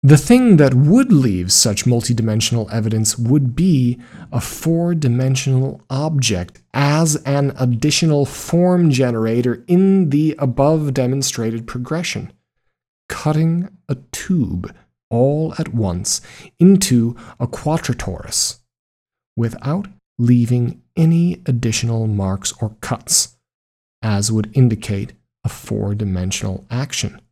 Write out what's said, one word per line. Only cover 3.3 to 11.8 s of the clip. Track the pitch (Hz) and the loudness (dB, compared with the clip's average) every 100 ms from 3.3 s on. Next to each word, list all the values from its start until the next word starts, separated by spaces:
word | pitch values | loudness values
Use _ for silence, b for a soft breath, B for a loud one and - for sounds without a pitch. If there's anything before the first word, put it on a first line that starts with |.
| 147 131 | 2 2
be | 123 185 147 123 120 B B B | 0 2 2 2 -2 B B B
a | 127 | -6
four-dimensional | - - 160 165 170 170 143 120 131 131 135 131 135 - _ | -6 -6 -2 0 0 0 0 0 0 -2 0 0 0 -6 _
object | 131 156 151 123 92 87 - _ | -4 -2 -2 -2 -2 -6 -14 _
as | - 143 151 165 151 | -2 0 2 0 -2
an | - 139 143 135 | -2 -2 -2 -2
additional | 127 120 151 151 165 147 135 | -2 0 0 0 2 2 0
form | - - 170 180 180 170 | -4 -4 0 2 4 2
generator | 127 127 117 113 117 123 120 - | 2 0 0 0 0 0 -2 0
in | 180 196 190 170 | 2 4 4 2
the | 143 156 143 | 2 0 0
above | 139 120 139 160 147 | -4 0 2 2 0
demonstrated | 131 127 135 131 - 113 113 113 | -2 -2 -2 -4 -4 -4 -6 -8
progression, | 123 | -10